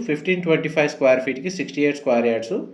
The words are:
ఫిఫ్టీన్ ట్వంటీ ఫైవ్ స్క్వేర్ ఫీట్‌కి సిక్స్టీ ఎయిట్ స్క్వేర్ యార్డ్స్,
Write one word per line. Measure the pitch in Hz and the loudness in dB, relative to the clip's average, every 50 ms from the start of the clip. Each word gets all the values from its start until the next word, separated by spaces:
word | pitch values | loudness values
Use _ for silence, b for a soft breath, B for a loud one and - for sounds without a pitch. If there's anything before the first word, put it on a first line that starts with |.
| - | -4
ఫిఫ్టీన్ | - 147 147 - 185 185 175 175 | -4 -4 -2 0 0 0 0 2
ట్వంటీ | 165 160 143 - 156 | 2 2 2 0 0
ఫైవ్ | - 160 147 147 | 0 0 0 0
స్క్వేర్ | - - 135 131 127 127 - | 0 2 4 4 4 4 2
ఫీట్‌కి | 135 123 - - 185 | -2 -4 -4 -6 -6
సిక్స్టీ | - - 131 - - 147 147 | -6 -6 -8 -6 -2 0 0
ఎయిట్ | 147 143 - | 0 0 0
స్క్వేర్ | - 131 120 120 117 | 0 0 2 2 2
యార్డ్స్, | 117 113 110 113 - 185 - - B | 2 0 0 -2 -4 -4 -6 -6 B